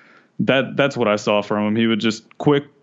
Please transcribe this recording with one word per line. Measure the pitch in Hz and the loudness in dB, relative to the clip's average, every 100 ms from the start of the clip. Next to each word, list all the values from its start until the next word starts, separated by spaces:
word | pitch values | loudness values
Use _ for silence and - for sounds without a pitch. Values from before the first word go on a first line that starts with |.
| - - _ - | -20 -20 _ -4
that, | 107 131 123 - | 0 0 0 -2
that's | 139 120 | -2 0
what | 107 | 0
I | 104 | 0
saw | 117 104 | 0 -2
from | - 104 104 | 0 -2 0
him. | 110 | 0
He | 113 | 0
would | 110 | 0
just | 113 107 - - | -2 -4 -12 -2
quick, | 147 143 - _ | 0 0 -2 _